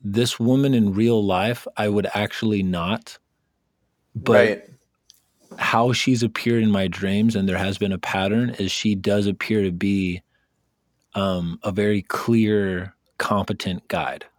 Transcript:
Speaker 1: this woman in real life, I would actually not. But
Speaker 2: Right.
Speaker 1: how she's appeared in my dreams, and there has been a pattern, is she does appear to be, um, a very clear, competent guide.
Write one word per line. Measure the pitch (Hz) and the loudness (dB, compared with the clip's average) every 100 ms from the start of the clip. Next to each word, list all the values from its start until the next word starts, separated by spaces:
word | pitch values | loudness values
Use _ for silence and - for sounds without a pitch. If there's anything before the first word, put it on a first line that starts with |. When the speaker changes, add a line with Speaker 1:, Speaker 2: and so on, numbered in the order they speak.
Speaker 1:
this | 101 104 120 - | -4 0 0 0
woman | 113 131 139 | 2 2 4
in | 123 101 | 4 2
real | 95 117 113 | 2 2 2
life, | 101 92 107 120 - - | 2 0 -2 -4 -8 -4
I | 107 | 0
would | 104 98 | 0 0
actually | 101 104 - 113 104 | -2 -4 -2 0 0
not. | 95 87 85 220 - - _ _ _ _ _ _ _ _ _ | 0 -2 -2 -4 -8 -20 _ _ _ _ _ _ _ _ _
But | 110 - | -4 4
Speaker 2:
Right. | 123 113 101 - - _ _ _ _ _ _ - - | 6 6 2 -8 -20 _ _ _ _ _ _ -20 -8
Speaker 1:
how | - 117 123 | -2 2 2
she's | 120 - 123 | 0 0 0
appeared | 113 - 120 117 | 0 -2 0 2
in | 110 | 2
my | 101 95 | 2 0
dreams, | 85 98 101 113 | -2 -2 2 2
and | 107 95 | 2 0
there | 90 | 0
has | 95 92 | -2 -2
been | 98 | -2
a | 92 | -2
pattern, | - 98 95 110 120 | -4 -2 0 0 -2
is | - 95 | -2 -4
she | - 107 | -2 -2
does | 98 104 104 101 | 0 0 0 0
appear | 95 - 110 | -2 -2 0
to | 95 | 0
be, | 87 98 98 92 90 - _ _ _ _ _ _ _ _ | -2 0 0 -2 -6 -10 _ _ _ _ _ _ _ _
um, | 101 98 90 85 82 | -4 -2 -2 -4 -6
a | 107 | -4
very | 95 104 104 | -2 0 0
clear, | - - - 117 107 107 98 90 95 - _ - | -2 -2 2 4 4 2 0 -4 -8 -16 _ -6
competent | - 104 98 92 98 87 - | -2 -2 -2 -6 -6 -6 -4
guide. | 87 67 67 - | -4 -4 -8 -14